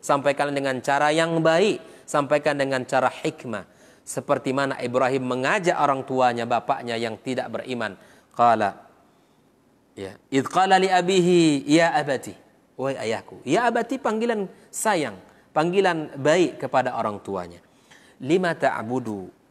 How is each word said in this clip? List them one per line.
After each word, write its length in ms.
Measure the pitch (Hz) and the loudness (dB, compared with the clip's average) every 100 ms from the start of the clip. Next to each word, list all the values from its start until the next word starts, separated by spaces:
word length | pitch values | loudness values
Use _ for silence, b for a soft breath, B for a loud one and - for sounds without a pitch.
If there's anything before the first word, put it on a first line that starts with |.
sampaikanlah 500 | - 143 139 135 143 | -2 0 2 0 -2
dengan 300 | 143 135 131 | -2 -2 -2
cara 320 | 117 139 147 160 | 0 2 2 2
yang 240 | 165 165 | 0 2
baik, 680 | 165 165 208 139 - - - | 2 4 2 0 -8 -20 -4
sampaikan 540 | 151 139 147 151 143 | -2 2 0 2 0
dengan 240 | 135 131 | 0 -2
cara 260 | 123 131 123 | -2 0 0
hikmah. 540 | - 160 - 127 107 87 b b b | -2 -6 -6 -8 -10 -10 b b b
Seperti 480 | - - - 135 139 | -14 -8 -2 -2 0
mana 240 | 135 135 135 | -2 -2 -4
Ibrahim 480 | 123 120 131 135 127 | -4 0 2 0 -2
mengajak 480 | 127 131 208 175 - | -2 0 0 0 2
orang 240 | 143 135 | 2 0
tuanya, 400 | 127 131 127 120 | -2 0 2 0
bapaknya 560 | 117 120 - 139 120 117 | -2 -2 -2 -4 -4 -4
yang 160 | 117 107 | -4 -6
tidak 320 | - 127 120 110 | -6 -6 -4 -6
beriman. 400 | - 123 107 95 b b b - | -6 -6 -6 -8 b b b 2
Qala, 480 | 120 110 101 95 - _ _ _ _ _ _ _ _ _ _ - | 4 4 2 -4 -14 _ _ _ _ _ _ _ _ _ _ -14
ya, 240 | 95 104 _ | -14 -14 _
idh 160 | 135 120 | -2 0
qala 240 | 180 190 185 | 2 4 4
li 160 | 190 | 4
abihi, 720 | 185 175 190 175 175 165 143 | 2 2 4 4 6 6 2
"Ya 320 | 131 156 165 151 | 4 4 4 2
abati," 400 | 147 127 - 90 _ _ _ - | -2 -4 -6 -18 _ _ _ -8
wahai 240 | 131 - | -6 -4
ayahku. 400 | 113 107 - 92 - | -4 -4 -6 -12 -2
Ya 160 | 175 240 | 0 2
abati, 240 | 233 226 262 | 0 -2 -4
panggilan 560 | 254 220 233 220 180 B B | -4 -2 -2 -4 -6 B B
sayang, 480 | - 220 185 135 92 - b b - | -4 -2 0 -2 -8 -18 b b -2
panggilan 640 | 165 185 190 160 151 139 | 2 2 2 0 -6 -2
baik 480 | 139 170 160 - 131 | 2 4 2 0 -2
kepada 320 | 131 127 120 | 0 0 -2
orang 240 | 110 101 | -4 -6
tuanya. 400 | - 98 87 85 b b b b b - | -6 -8 -8 -14 b b b b b -10
"Lima 320 | 131 180 180 | -2 0 0
ta'budu," 800 | 160 131 - 110 127 113 101 90 - _ | -2 -2 -2 -4 -6 -6 -8 -12 -18 _